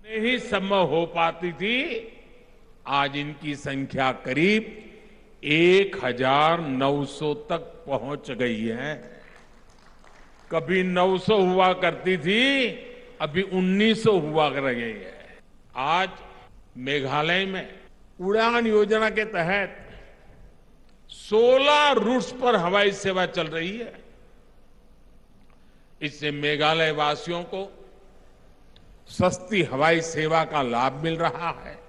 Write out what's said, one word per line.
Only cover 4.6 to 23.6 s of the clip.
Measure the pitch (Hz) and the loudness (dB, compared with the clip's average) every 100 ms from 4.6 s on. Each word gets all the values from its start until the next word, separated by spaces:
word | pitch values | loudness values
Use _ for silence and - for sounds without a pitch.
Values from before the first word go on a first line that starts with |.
| 220 - - - - - - - | 0 -14 -20 -20 -20 -20 -20 -12
एक | 147 151 175 185 196 - | -2 4 6 6 4 -2
हजार | 127 120 131 139 156 170 | -4 0 2 4 4 2
नौ | 156 131 135 143 139 | -2 0 0 0 -2
सौ | - 151 147 - | -4 -6 -6 -6
तक | 170 - - - | -8 -8 -18 -6
पहुंच | 135 120 143 - | -6 -4 -10 -8
गई | 120 123 110 113 | -4 -2 -2 -4
है। | 113 139 151 - - - - - - - - - - - - - - - | -4 -6 -8 -12 -20 -20 -20 -20 -20 -20 -20 -20 -20 -20 -20 -20 -20 -6
कभी | 165 151 185 | -4 0 0
नौ | 185 180 185 185 | 0 2 2 2
सौ | 185 214 | 2 4
हुआ | 185 185 185 | 4 4 4
करती | 180 180 165 185 185 | 4 0 -2 -2 0
थी, | 151 214 269 277 240 - - - - - | 2 2 2 2 -2 -6 -16 -20 -20 -8
अभी | 156 147 | -4 -2
उन्नीस | 190 185 185 190 220 220 | -2 0 2 4 4 4
सौ | 226 196 | 4 2
हुआ | 151 156 151 | 2 0 0
कर | 135 135 | 0 -2
गई | 120 117 | -2 -6
है। | 104 92 - - - - - - 123 | -8 -14 -18 -20 -20 -20 -20 -16 -6
आज | 139 165 190 185 - - - - - - | 0 0 0 -6 -20 -20 -20 -20 -20 -12
मेघालय | 131 143 135 143 156 180 196 | -4 -2 -2 -2 0 0 -2
में | 185 120 - - - - - | -6 -10 -16 -20 -20 -20 -8
उड़ान | 180 214 226 240 226 | -2 2 2 2 2
योजना | 214 202 214 220 | 4 4 2 2
के | 202 214 | 0 -4
तहत | 190 165 202 185 - - - - - - - - - - - - - - | -2 0 0 -2 -8 -20 -20 -20 -20 -20 -20 -20 -20 -20 -20 -20 -20 -20
सोलह | - - 214 240 262 277 294 294 | -20 0 4 6 6 6 6 6
रूट्स | 247 202 254 - | 4 2 0 -2
पर | - 247 220 | -2 2 2
हवाई | 170 202 202 | 2 2 2
सेवा | 196 196 185 180 | 0 -2 -2 -2
चल | 175 160 | -2 -4
रही | 160 | -4